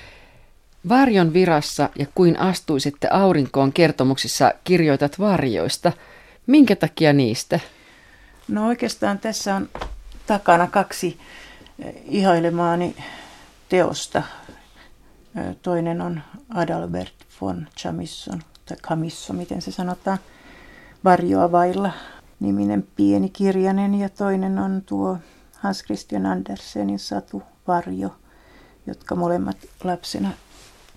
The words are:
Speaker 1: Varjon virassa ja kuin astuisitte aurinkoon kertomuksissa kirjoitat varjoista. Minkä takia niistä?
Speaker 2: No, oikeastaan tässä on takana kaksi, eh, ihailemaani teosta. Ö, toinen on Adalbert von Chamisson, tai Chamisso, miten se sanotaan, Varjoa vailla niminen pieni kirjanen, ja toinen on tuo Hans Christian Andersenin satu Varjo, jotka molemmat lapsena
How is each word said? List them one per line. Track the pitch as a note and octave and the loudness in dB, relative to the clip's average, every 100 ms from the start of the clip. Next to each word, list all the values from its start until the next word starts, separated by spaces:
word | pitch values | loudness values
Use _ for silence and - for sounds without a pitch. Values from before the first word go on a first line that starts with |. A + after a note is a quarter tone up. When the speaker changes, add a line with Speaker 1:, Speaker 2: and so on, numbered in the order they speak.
| - - - - - _ _ _ F3 | -20 -20 -20 -20 -20 _ _ _ 2
Speaker 1:
Varjon | B3 C4+ G3+ E3 | 4 6 4 4
virassa | D#3+ F3+ D3+ - - C#3+ - | 4 4 2 0 -2 -2 -2
ja | C#3+ | -4
kuin | - F3 D#3+ | 4 4 4
astuisitte | F#3 F3 - C#3+ C#3+ C#3+ - | 0 -2 -2 -2 -2 -4 0
aurinkoon | F3+ G3 D#3+ C3 C#3 C3+ | 4 4 4 2 2 2
kertomuksissa | C3+ E3 - C3 C3+ - - C3 - | 4 2 4 0 0 -4 2 2 2
kirjoitat | - F3+ D#3+ C#3 C#3+ - | 0 2 4 2 0 0
varjoista. | G#3 F3 C#3 F#2+ E2 - F#3+ - - - - - - | 0 2 0 0 -2 0 -2 -2 -12 -20 -20 -8 4
Minkä | D4 A#3 G3 | 8 8 6
takia | D#3+ - D#3 | 0 2 4
niistä? | C#3+ B2 A2 - E3+ - - - - - - - - - | 6 4 0 -2 -4 -4 -20 -20 -20 -20 -20 -20 -18 -6
Speaker 2:
No, | G#3 A3 | -2 -2
oikeastaan | A#3+ A#3+ - G#3 G3+ | -2 -4 -2 -4 -2
tässä | A3+ G#3 G#3 | -6 -6 -4
on | G3 - - - - - - - | -4 -4 -10 -12 -14 -18 -12 -4
takana | G3+ - E3+ F3+ | 0 4 4 4
kaksi, | G3+ F#3 - F3+ - - - - - - - | 0 -2 -4 -8 -8 -18 -20 -20 -20 -20 -18
eh, | - - | -16 -16
ihailemaani | - G3+ F#3+ E3+ E3+ E3+ E3+ E3+ F3 - - - - - - _ - | -4 0 2 4 2 0 0 0 -2 -6 -16 -18 -20 -20 -20 _ -2
teosta. | F#3 F3 D3 - - - - - - - - - - _ _ _ A3 | 2 2 -2 -4 -4 -6 -14 -20 -20 -20 -20 -20 -20 _ _ _ -10
Ö, | - F3+ | -10 -8
toinen | F3+ E3+ E3 E3+ | -4 -4 -2 -4
on | F3 E3+ - - - | -6 -8 -12 -20 -10
Adalbert | G#3+ E3+ E3 F3 B2 - - - - | -4 -4 -4 -6 -8 -8 -14 -20 -10
von | F#2+ F2+ D#3 - | -8 -8 -10 -12
Chamisson, | F3+ E3 E3 - - F3+ - _ - | -10 -8 -10 -12 -12 -12 -12 _ -16
tai | - | -14
Chamisso, | - D#3+ D#3+ - - | -6 -6 -6 -10 -10
miten | F#3+ F3 F#3+ | -10 -8 -10
se | F#3+ | -10
sanotaan, | F#3 F3+ F3+ - F#3+ - - - - - - - - | -8 -8 -6 -4 -6 -8 -20 -20 -20 -20 -20 -20 -2
Varjoa | F#3+ F3+ F3 F#3+ F3 | 2 4 4 2 2
vailla | F3 F3+ F#3+ G3 - - - - - | 4 2 0 -4 -6 -16 -20 -20 -6
niminen | G2+ G2+ G2+ G#2 - - | -2 0 0 -2 -4 0
pieni | G2+ - F#3+ | 2 4 0
kirjanen, | - G3 F#3+ F#3+ G3 G3+ | 0 0 2 0 0 0
ja | G3+ G3 | 0 -4
toinen | - G3+ F#3+ F#3+ F#3+ | -4 -2 -2 -2 -2
on | G3 F#3+ F#3+ | -2 -4 -6
tuo | G3 F#3+ F#3 - _ _ - | -4 -4 -6 -10 _ _ -8
Hans | G3 G3 | -6 -6
Christian | - G#3 - G#3 F#3+ | -8 -10 -6 -4 -4
Andersenin | F#3 F#3+ G3 - G#3 G3+ G3 | -4 -6 -12 -10 -6 -4 -6
satu | - G3+ F#3+ G3 - _ - | -6 -8 -8 -14 -16 _ -4
Varjo, | F3 F3+ F#3 G3 - _ _ _ - - _ - | -4 -4 -8 -8 -10 _ _ _ -20 -20 _ -14
jotka | - - | -12 -6
molemmat | F3 F3 F3 G3 - - - | -4 -2 -2 -4 -8 -14 -10
lapsena | F#3 F3 - - G3 - _ - - - - | -8 -8 -8 -6 -6 -8 _ -20 -20 -20 -20